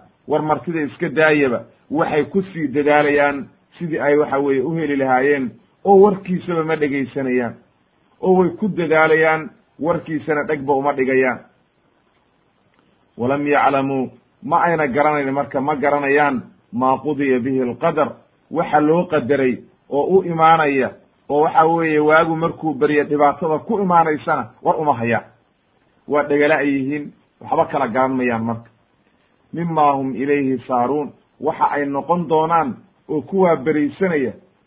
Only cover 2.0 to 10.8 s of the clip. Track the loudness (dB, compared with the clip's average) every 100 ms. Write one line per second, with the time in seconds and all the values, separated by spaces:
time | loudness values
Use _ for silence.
2 | -2 -2 -2 -2 -4 -6 -4 0 2 4
3 | 4 2 0 -2 -10 _ _ -12 -8 -4
4 | 0 2 2 0 0 0 -2 -4 -4 -2
5 | 0 2 2 0 -2 -10 _ _ 4 6
6 | 6 4 -4 -6 -2 -4 -2 -2 -2 -2
7 | -4 -4 -2 -2 -2 -8 _ _ _ _
8 | _ _ 2 2 2 0 -4 -2 0 4
9 | 4 4 2 0 -4 -16 _ -6 -4 -4
10 | -4 -8 -4 -4 -2 -4 0 0